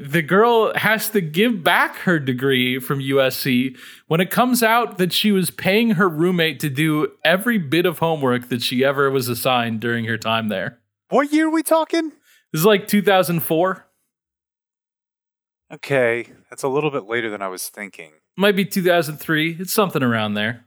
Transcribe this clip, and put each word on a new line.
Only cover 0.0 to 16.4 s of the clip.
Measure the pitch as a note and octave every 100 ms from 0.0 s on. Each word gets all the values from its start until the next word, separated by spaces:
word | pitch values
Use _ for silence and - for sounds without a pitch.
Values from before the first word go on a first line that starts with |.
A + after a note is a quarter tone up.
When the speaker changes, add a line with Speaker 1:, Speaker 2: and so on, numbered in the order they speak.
Speaker 1:
the | C#3 D#3+
girl | D3 F#3 A#3 A#3 G#3+ -
has | G3+ A3 -
to | G#3
give | D#3+ D#3 A#3 G#3+
back | D#3+ G3 D4+ -
her | - E3
degree | C3+ B2 C3+ B2+ B2+ C3
from | B2+ C#3+
U | C3+ C3+
S | C3 B2+
C | C#3+ B2 C3 - - - -
when | D#3+
it | F#3
comes | - B3 A#3+
out | A3+ A3+ A#3 -
that | F3+
she | - G#3+
was | G3 F3
paying | - F#3+ G3+ A#3
her | F3+ G3
roommate | D3+ F3 F3+ D#3+ C3+
to | D#3
do | C3 D#3 D3+ D#3 -
every | D#3 F#3 A#3+ A3+
bit | C#3+ D#3+ F3+
of | D#3
homework | E3 D#3 C3+ B2 B2
that | B2
she | - B2+
ever | C3 C#3 C#3
was | C3+ A#2+
assigned | A#2+ C3+ B2+ A#2 A2+
during | A#2 A#2 A2+
her | A2
time | A2+ A2+ A2
there. | F#2+ F2+ - _ _ -
Speaker 2:
What | A3 C#4+
year | D4+ D#4+
are |
we | D#4+
talking? | D4 D#4+ D#4 E4+ D#4+ - _ _ _
Speaker 1:
This | D#3+
is, | F#3
like, | G3+ -
two | G#3
thousand | G3 F#3+ E3 E3+
four. | - D#3+ F#3 F3+ _ _ _ _ _ _ _ _ _ _ _ _ _ _ _ _ _ _ -
Speaker 2:
Okay, | D#3 - C#3 A#2+ A#2 A2+ -